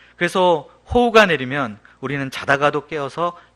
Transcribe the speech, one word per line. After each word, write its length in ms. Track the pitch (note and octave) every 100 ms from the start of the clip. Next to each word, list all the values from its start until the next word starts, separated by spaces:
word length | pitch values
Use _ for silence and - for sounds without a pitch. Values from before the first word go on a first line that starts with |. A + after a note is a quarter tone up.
| - _
그래서 540 | F3 F#3+ F3+ D#3+ - _ -
호우가 320 | B3 A#3+ A3 G3+
내리면 540 | D3 B2+ C#3+ A#2+ G#2 _ _
우리는 300 | C3 C#3 C3+
자다가도 560 | - - C#3 D3 C#3+ -
깨어서 500 | D#3 C3+ D#3 F3 - -